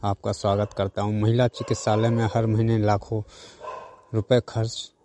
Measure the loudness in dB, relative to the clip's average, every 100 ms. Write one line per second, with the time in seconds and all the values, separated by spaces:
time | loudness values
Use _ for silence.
0 | -2 -2 -4 -2 0 0 0 -2 -4 -2
1 | -2 0 2 2 2 0 -6 -4 0 2
2 | 2 2 0 0 0 2 2 2 2 2
3 | 0 -8 -8 -18 -20 -18 -16 -16 -18 -20
4 | _ -4 2 2 2 -4 -4 -6 -14 _